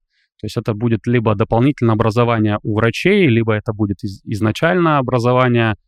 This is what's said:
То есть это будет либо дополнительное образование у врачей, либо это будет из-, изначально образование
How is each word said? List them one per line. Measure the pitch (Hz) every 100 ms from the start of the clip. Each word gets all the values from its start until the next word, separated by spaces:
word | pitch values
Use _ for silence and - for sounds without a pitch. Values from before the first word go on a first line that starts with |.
| _ _ _ _
То | 110
есть | -
это | 110
будет | 104 120 110 -
либо | 120 110
дополнительное | 104 110 117 131 143 117 110
образование | 110 107 120 113 107 104
у | - 104
врачей, | 117 - 180 208 165
либо | 113 110
это | 107 -
будет | 104 101 98
из-, | 104 98 -
изначально | 107 110 - 160 180 165 147
образование | 120 123 120 127 127 120 113 104